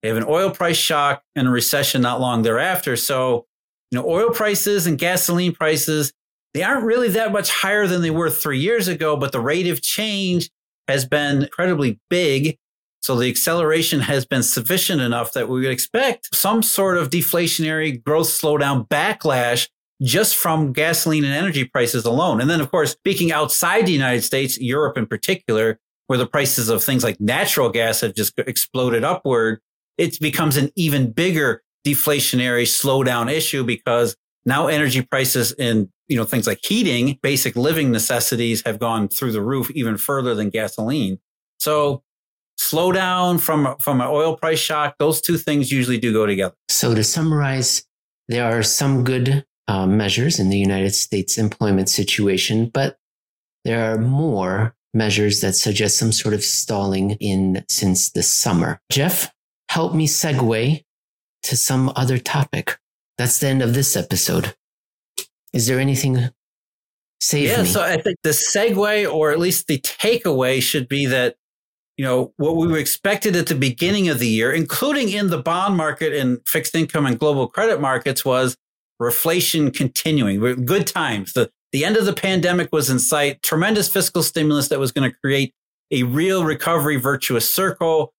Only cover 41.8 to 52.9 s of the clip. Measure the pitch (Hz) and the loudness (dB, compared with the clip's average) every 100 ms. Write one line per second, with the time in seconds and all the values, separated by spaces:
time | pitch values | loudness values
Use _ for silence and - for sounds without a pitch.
41.8 | 147 135 _ _ _ _ _ - - 160 | 2 -2 _ _ _ _ _ -8 -2 0
42.8 | 180 185 185 180 180 175 - 156 135 - | 2 2 0 0 2 2 2 0 0 -2
43.8 | - 131 123 147 160 160 165 156 - 156 | -2 0 0 0 0 0 -2 0 0 -2
44.8 | 147 - 147 160 - 170 - 147 127 139 | -2 0 0 0 0 0 0 0 0 0
45.8 | 123 120 120 110 107 98 95 - - - | 0 0 0 2 2 0 -2 -4 -4 -2
46.8 | 123 110 104 - 160 151 139 135 123 - | 2 2 2 0 0 2 0 0 0 -2
47.8 | - _ _ _ - 117 120 117 110 - | -6 _ _ _ -4 -2 0 0 0 0
48.8 | 139 135 123 127 127 139 - _ - 98 | 0 2 0 0 2 0 -2 _ -4 0
49.8 | 92 104 101 101 139 85 95 98 98 98 | 2 2 2 0 0 0 0 2 2 2
50.8 | 98 98 - 101 95 - 107 - 107 95 | 0 -2 -2 -4 -2 0 -2 0 0 2
51.8 | 95 - 98 - 101 92 - 113 117 135 | 2 0 -2 0 0 0 0 0 0 0
52.8 | 139 | -2